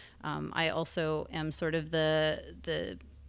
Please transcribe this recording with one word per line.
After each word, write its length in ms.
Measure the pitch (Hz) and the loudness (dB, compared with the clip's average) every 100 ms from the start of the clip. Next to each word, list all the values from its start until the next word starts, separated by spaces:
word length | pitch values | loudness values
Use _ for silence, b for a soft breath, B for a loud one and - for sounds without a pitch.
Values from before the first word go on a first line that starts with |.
| B B | B B
um, 280 | 156 151 151 | -4 -4 -2
I 140 | - 165 | 0 2
also 560 | 160 165 - 156 156 - | 2 0 0 2 0 -2
am 200 | 165 156 | -2 -2
sort 240 | - 165 160 | 0 0 0
of 160 | 156 | 0
the, 640 | 160 156 156 156 - - 170 | 2 4 6 4 2 -6 -10
the 340 | - 156 - 92 - - | -4 -2 -2 -6 -12 -20